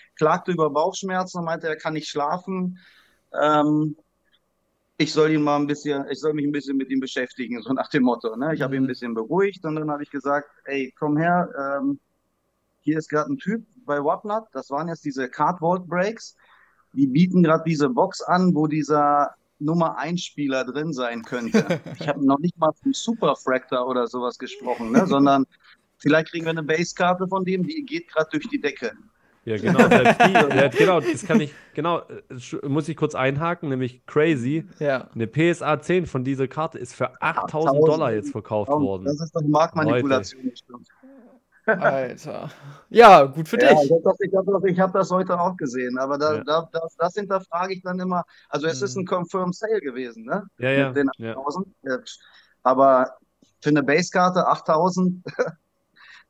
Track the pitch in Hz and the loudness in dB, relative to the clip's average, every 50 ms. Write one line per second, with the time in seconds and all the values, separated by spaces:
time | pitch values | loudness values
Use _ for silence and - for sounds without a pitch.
0 | - _ _ - 156 151 165 180 - - 185 156 156 151 139 147 160 185 180 - | -20 _ _ 0 0 2 2 0 -2 -4 -2 0 0 0 0 0 -2 -2 -4 -6
1 | - 190 185 185 185 185 - 180 170 165 165 160 160 160 156 156 - 165 156 151 | -6 -6 -4 -4 -4 -6 -6 -8 -6 -6 -6 -6 -6 -6 -6 -6 -6 -6 -6 -6
2 | 147 - - 147 143 147 170 180 180 - 190 185 185 185 180 - - _ _ _ | -8 -6 -6 -4 -4 -2 -4 -4 -6 -6 -6 -4 -4 -6 -6 -10 -16 _ _ _
3 | _ _ _ _ _ _ - - 147 151 151 151 147 151 151 151 156 156 151 - | _ _ _ _ _ _ -4 0 0 2 2 4 2 2 2 2 0 -2 -4 -8
4 | _ _ _ _ _ _ _ _ _ _ _ _ _ _ _ _ _ _ _ - | _ _ _ _ _ _ _ _ _ _ _ _ _ _ _ _ _ _ _ -4
5 | 160 - - 151 156 156 156 156 147 147 147 147 147 143 147 147 - 147 143 139 | -4 -2 2 2 2 2 2 2 2 2 0 0 0 -2 -4 -4 -4 -4 -4 -4
6 | 139 - 143 127 151 156 151 151 143 147 147 143 135 135 139 135 135 131 135 135 | -4 -8 -8 -6 -4 -4 -2 -2 -2 -4 -4 -4 -4 -4 -4 -4 -4 -4 -4 -4
7 | 131 127 - 135 127 123 - - 127 117 120 120 110 - 135 135 127 - - 147 | -4 -4 -4 -6 -6 -6 -6 -10 -10 -8 -8 -8 -6 -4 -4 -4 -4 -2 0 2
8 | 123 127 120 113 - 113 110 113 135 160 156 147 147 131 135 135 131 127 120 - | 2 2 0 0 -4 -6 -6 -6 -4 -4 -4 -2 -4 -2 -2 -2 -2 -2 -4 -6
9 | 123 120 113 113 110 110 151 180 196 202 190 185 - 160 151 156 151 151 147 143 | -8 -8 -6 -6 -4 -2 0 0 0 0 -2 -6 -8 -6 -6 -6 -4 -6 -6 -6
10 | 147 - - 143 - 143 143 147 143 - _ _ - - 139 139 131 127 - - | -8 -10 -10 -8 -4 -2 -2 -2 -4 -6 _ _ -12 -8 -6 -6 -6 -6 -8 -6
11 | 156 151 147 147 165 170 175 180 170 - - - 139 139 139 139 131 139 143 139 | -4 -2 0 0 2 2 2 0 0 -2 -6 -8 -8 -6 -4 -4 -2 -4 -4 -6
12 | _ _ _ _ _ _ _ _ _ _ _ _ _ _ _ _ - 147 151 156 | _ _ _ _ _ _ _ _ _ _ _ _ _ _ _ _ -4 -2 -2 -2
13 | 151 - 147 151 151 131 139 139 - 180 214 226 220 _ _ _ _ - 147 143 | -2 -2 -2 -2 -2 -2 -4 -6 -4 -4 -4 -4 -6 _ _ _ _ -4 -2 -2
14 | 143 151 175 - - 208 208 220 226 - - 135 127 - 135 143 160 175 165 - | 0 0 -2 -2 -4 -4 -6 -6 -6 -8 -12 -12 -10 -6 -6 -6 -6 -6 -8 -8
15 | - 151 131 131 131 127 - - 151 156 180 180 156 165 180 190 185 165 160 180 | -8 -8 -6 -6 -6 -6 -2 0 0 0 0 0 0 0 0 -2 -2 -4 -2 -2
16 | 185 208 226 - - - - _ _ _ _ _ _ _ _ _ _ _ - 127 | -2 -2 -4 -8 -12 -20 -20 _ _ _ _ _ _ _ _ _ _ _ -2 0
17 | 143 135 127 151 185 180 180 185 175 151 160 160 156 160 165 143 147 135 123 120 | 0 2 4 4 4 4 6 4 4 6 4 2 2 0 0 2 0 2 2 2
18 | 175 185 - - - - 170 180 185 185 160 147 156 151 147 156 147 135 151 147 | 0 0 -2 -6 -4 0 0 2 2 2 2 2 0 0 0 -2 -2 0 0 2
19 | 147 147 147 143 143 - - _ _ _ _ - 147 147 165 170 165 160 - - | 2 2 2 2 0 0 -4 _ _ _ _ -6 -4 -2 0 0 0 0 -2 -4
20 | 135 156 175 175 - - - - 147 139 135 131 127 120 123 147 156 165 151 123 | -6 -6 -6 -6 -8 -8 -8 -6 -4 -2 -2 -2 -2 -4 -6 -6 -6 -6 -6 -4
21 | 127 120 120 117 110 - 127 123 117 110 - 220 - - 180 135 - - - - | -4 -6 -6 -8 -10 -8 -8 -6 -4 0 0 0 2 0 -2 -6 -6 -10 -14 -8
22 | 165 151 143 - 143 135 139 139 151 180 - - 160 156 - _ - 277 269 - | -6 -6 -4 0 2 2 2 2 0 -2 -2 0 0 0 0 _ -4 -4 -4 -4
23 | - 233 233 226 - 160 135 - - - 127 127 - - 135 127 123 127 127 123 | -4 -6 -4 -2 0 0 0 0 -2 -2 -2 -2 -2 -2 -4 -4 -2 -2 -2 -2
24 | 120 113 120 123 123 123 117 - 127 113 - - - 123 120 - 117 113 113 - | -2 -4 -4 -6 -6 -6 -6 -8 -12 -14 -12 -10 -8 -8 -6 -6 -4 0 2 2
25 | - - - 139 143 - - 135 135 - _ _ _ _ - _ _ _ _ _ | 2 4 4 4 4 6 4 4 2 0 _ _ _ _ -20 _ _ _ _ _
26 | - 147 147 160 160 - - 170 165 160 165 165 160 139 156 165 175 - - - | 0 2 2 2 2 0 -6 -6 -4 -4 -4 -4 -2 -2 -2 -2 -2 -4 -2 0
27 | 185 175 180 180 190 180 190 190 185 175 185 185 180 143 156 160 - 123 143 170 | 0 0 0 0 -2 -4 -4 -4 -2 -2 -2 -2 -2 -4 -4 -8 -8 -8 -8 -10
28 | 170 _ - 156 156 - - 151 - 233 - - - - - - 127 113 - - | -10 _ -2 -2 -2 -2 -2 -6 -6 -4 -6 -4 -4 -4 -6 -4 -6 -8 -8 -10
29 | - _ _ _ _ _ _ _ - 113 110 104 104 - - 131 233 - 240 226 | -18 _ _ _ _ _ _ _ -8 -6 -4 -2 0 2 4 6 6 6 6 4
30 | - 233 214 - 247 202 196 233 - - - - 135 139 - - - - 370 330 | 4 4 4 4 4 4 4 4 4 4 4 4 2 4 4 4 4 4 4 2
31 | - 349 320 - - 185 160 - 156 143 - - - _ - - 147 170 170 156 | 2 0 -2 -4 -2 0 0 0 0 -2 -6 -14 -20 _ -8 -4 -2 -2 -2 -4
32 | - - 123 110 - - 127 127 123 - - - - 143 135 156 151 160 160 - | -4 -8 -16 -18 -16 -16 -16 -16 -14 -12 -10 -8 -4 -2 -2 -2 -2 -4 -4 -2
33 | 156 147 - 92 127 135 139 139 160 170 175 170 - 151 131 127 127 120 123 - | -2 -2 0 0 0 0 0 -2 -2 -4 -6 -6 -6 -6 -4 -4 -4 -6 -8 -10
34 | _ - - 151 151 170 160 131 113 127 147 160 - - - - 151 143 135 123 | _ -4 0 2 2 4 2 0 0 -2 -2 -4 -6 -8 -10 -6 -2 -2 -2 -2
35 | - - - 113 113 110 - 147 160 170 170 - - 143 156 139 - - 175 185 | -4 -8 -8 -6 -6 -4 0 2 2 2 2 0 0 -2 -2 -2 0 0 0 0
36 | 170 117 - 135 127 131 139 131 135 127 - 151 156 160 - - 127 - - - | 0 -2 -4 -4 -4 -2 -2 -2 -4 -4 -4 -4 -6 -6 -6 -10 -14 -12 -8 -6
37 | 131 - - - - 156 165 - - - - 156 160 160 139 143 156 160 151 160 | -6 -6 -4 -4 -4 -2 -2 -2 -4 -4 -4 -2 0 2 4 4 4 4 4 2
38 | 160 127 110 107 - - - 110 104 - 113 107 104 - 143 151 - 95 98 95 | 2 0 -2 -2 -4 -6 -8 -10 -6 -4 -2 -2 -2 0 0 0 0 -2 -2 -4
39 | 95 139 147 147 165 156 - 165 151 147 151 151 160 170 190 175 156 151 117 123 | -4 -4 -4 -4 -6 -6 -4 -4 0 2 2 2 2 2 0 0 0 0 2 2
40 | 131 139 135 127 101 - - - 131 - - - - - 123 123 - _ _ _ | 2 2 0 0 -2 -4 -10 -10 -10 -10 -10 -10 -18 -20 -20 -20 -20 _ _ _
41 | - 262 277 269 220 - _ _ _ _ _ _ _ - 220 - - - 135 135 | -20 -20 -20 -20 -20 -20 _ _ _ _ _ _ _ -2 0 2 2 0 0 0
42 | 131 123 - - - 151 104 - - 143 - - - 143 143 - - - - 208 | -2 -6 -8 -12 -14 -12 -12 -12 -12 -14 -16 -18 -20 -20 -20 -20 -14 2 8 10
43 | 233 220 190 160 139 135 131 156 160 - - - 123 135 151 151 143 139 165 165 | 12 12 12 12 10 8 2 -4 -6 -2 2 4 8 8 8 8 8 6 4 4
44 | - 190 185 - 208 185 196 190 190 190 196 190 175 196 175 180 190 185 185 196 | 4 2 0 0 0 0 0 0 2 2 0 2 2 2 2 2 2 2 2 0
45 | 190 - 180 185 185 185 - - - 226 180 185 165 131 117 127 127 123 123 127 | 0 2 0 0 0 0 0 0 0 -2 -2 -4 -8 -6 -6 -4 -6 -4 -4 -4
46 | 135 139 143 139 147 156 151 - - 131 151 165 170 165 - 165 165 165 - - | -4 -2 -2 -2 0 -2 -2 -2 -2 -2 -2 -2 -2 -4 -6 -8 -8 -8 -6 -4
47 | 165 175 - 214 202 180 196 190 180 - - 170 180 190 190 185 - 185 180 185 | -4 -2 -2 -4 -6 -4 -4 -4 -4 -6 -6 -6 -4 -6 -6 -8 -8 -8 -8 -6
48 | 185 185 180 175 160 - _ _ _ _ - 147 143 160 165 131 131 127 127 196 | -4 -4 -4 -4 -4 -6 _ _ _ _ -6 -4 -4 -4 -4 -4 -6 -6 -6 -6
49 | 180 185 202 180 175 175 - 190 185 180 180 - 226 214 220 208 - 143 120 123 | -6 -4 -4 -4 -4 -4 -4 -4 -4 -4 -6 -6 -4 -4 -4 -4 -4 -6 -8 -8
50 | 131 120 113 113 110 120 156 196 - - _ - 120 127 135 139 139 135 127 143 | -10 -10 -12 -14 -10 -8 -8 -8 -8 -10 _ -6 -2 0 0 0 0 0 0 0
51 | 143 139 143 - 113 113 113 - 135 143 147 180 190 - _ _ - - - 240 | -2 -2 -2 -4 -8 -10 -8 -8 -8 -6 -6 -6 -8 -10 _ _ -6 -6 -6 -6
52 | 240 - - - _ _ _ - _ _ _ _ - 123 131 127 135 135 131 127 | -6 -10 -20 -20 _ _ _ -20 _ _ _ _ 0 0 4 6 6 6 6 6
53 | 131 131 - - _ _ _ _ _ _ _ _ - 151 151 151 135 123 143 165 | 4 0 -4 -10 _ _ _ _ _ _ _ _ 0 2 2 2 4 2 2 2
54 | 180 - - 190 180 185 180 185 - 117 147 - - - 165 156 165 185 180 185 | 2 0 2 2 2 2 2 2 2 2 0 0 0 0 2 2 2 2 0 0
55 | 185 180 180 180 - - - - - - - _ _ _ _ _ _ _ _ _ | 0 0 -2 -4 -8 -10 -6 -4 -4 -4 -6 _ _ _ _ _ _ _ _ _
56 | - - - - _ - | -20 -20 -20 -20 _ -10